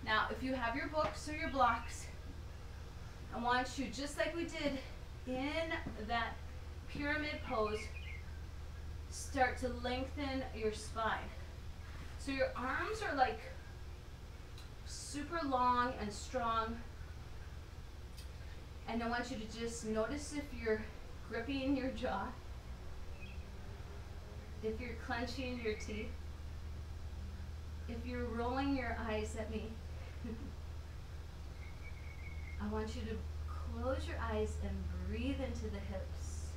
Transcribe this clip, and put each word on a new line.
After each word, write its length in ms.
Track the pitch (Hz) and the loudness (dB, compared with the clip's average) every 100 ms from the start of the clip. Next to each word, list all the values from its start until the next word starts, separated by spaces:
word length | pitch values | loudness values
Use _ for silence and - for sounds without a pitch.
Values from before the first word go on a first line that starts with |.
Now, 240 | - 214 - | 6 4 4
if 120 | 220 | 2
you 120 | 262 | 2
have 220 | 262 233 269 | 2 2 2
your 120 | 320 | 2
books 400 | 302 311 - - | 4 4 2 -4
or 80 | 302 | 0
your 140 | 320 | 2
blocks, 560 | 269 240 - - - - - - - - - - - - - - - - | 8 8 8 0 -4 -6 -6 -6 -6 -8 -8 -8 -8 -8 -6 -8 -8 -4
I 80 | 226 | 2
want 360 | 240 247 262 - | 6 6 6 0
you, 80 | 240 | -2
just 300 | 254 285 - | 0 -2 2
like 200 | 311 339 | 2 4
we 80 | |
did 340 | 285 320 285 262 - - - - - | 0 2 2 2 -4 -6 -8 -6 0
in 460 | 254 277 320 330 - - - 214 | 2 2 2 2 0 -2 -4 0
that 300 | 233 233 - - - - - - | 2 2 -2 -6 -6 -6 -6 -4
pyramid 520 | 277 285 302 294 294 - | 0 2 2 0 -2 0
pose, 320 | - - 214 - - - - - - - - - - - - - | 2 4 2 -2 -6 -6 -6 -6 -6 -6 -6 -6 -6 -6 -6 -6
start 480 | - - 269 254 - | -4 -2 6 6 6
to 100 | 247 240 | 0 0
lengthen 640 | 254 254 269 285 277 262 - | 2 2 0 0 0 0 -2
your 180 | 226 214 | 0 0
spine. 560 | 214 - 208 196 - - - - - - - - - - - | 0 -4 0 2 2 -2 -6 -8 -6 -6 -6 -6 -6 -6 -4
So 120 | - | 0
your 220 | 269 262 - | 4 4 4
arms 460 | 254 269 349 440 | 2 2 2 0
are, 140 | 392 285 | 2 6
like, 240 | 254 220 - - - - - - - - - - - - - - - | 6 6 -4 -6 -8 -8 -8 -8 -8 -10 -10 -10 -8 -10 -10 -8 -6
super 540 | - - 285 302 339 | -6 -4 -4 0 0
long 480 | 285 254 247 247 247 - | 4 6 8 8 6 2
and 120 | 208 | -2
strong. 640 | - - 254 233 226 226 233 - - - - - - - - - - - - - - - - - - - - - | -2 -2 2 4 4 4 0 -4 -6 -8 -8 -6 -6 -6 -8 -8 -8 -8 -8 -8 -8 -8 -8 -6 -8 -8 -8 -2
And 160 | 226 | 0
I 60 | 233 | 2
want 220 | 240 254 | 2 0
you 80 | 214 | -2
to 200 | 220 220 | -4 -2
just 280 | 233 226 214 | -2 -2 2
notice 480 | 220 220 294 - 294 | 4 4 2 0 -2
if 80 | - 240 | -2 0
you're 200 | 226 220 214 - - - - | 2 2 2 -6 -8 -6 -4
gripping 480 | 233 240 277 262 269 | -2 0 2 4 4
your 120 | 254 | 4
jaw, 360 | 220 247 - 247 - - - - - - - - - - - - - - - - - - - - - - - | 2 2 2 0 -4 -6 -6 -6 -6 -4 -4 -4 -4 -4 -6 -6 -6 -6 -6 -6 -6 -6 -6 -6 -6 -6 -2
if 180 | 220 220 | 0 0
you're 160 | 247 226 - | -2 -4 0
clenching 540 | 233 247 - 254 247 | 0 0 0 -2 0
your 100 | 226 | 0
teeth, 360 | 214 - 214 220 - - - - - - - - - - - - - - - - - - | 0 0 -2 -2 -4 -4 -4 -4 -4 -4 -4 -4 -4 -4 -4 -4 -4 -4 -4 -4 -4 -2
if 80 | 233 240 | -2 0
you're 180 | 247 | 0
rolling 520 | 233 226 240 262 277 277 | 0 2 2 4 4 4
your 200 | 240 226 226 | 2 0 2
eyes 280 | 214 208 220 | 2 2 0
at 120 | 220 | 0
me. 140 | 220 196 - - - - - | -2 -2 -4 -6 -4 -4 -4
<laughs> 60 | 233 226 - - - - - - - - - - - - - - - - - - - - - - | -4 -2 -4 -4 -4 -6 -6 -6 -6 -6 -6 -6 -6 -6 -6 -6 -6 -6 -6 -6 -4 -4 -4 -2
I 40 | 208 | 2
want 260 | 214 220 233 | 2 2 0
you 60 | |
to 140 | 220 233 - - - | 0 0 0 -2 -2
close 600 | - - 233 247 269 - | 0 0 2 2 2 2
your 100 | 320 | 0
eyes 360 | 233 214 214 - | 2 4 4 2
and 100 | 202 196 190 - 190 | 0 2 0 0 0
breathe 340 | 214 262 277 | 2 2 2
into 240 | 247 233 | 0 0
the 160 | 220 202 | 0 -2
hips. 680 | 202 226 - - - - - | -2 -2 -2 -2 -2 -2 -2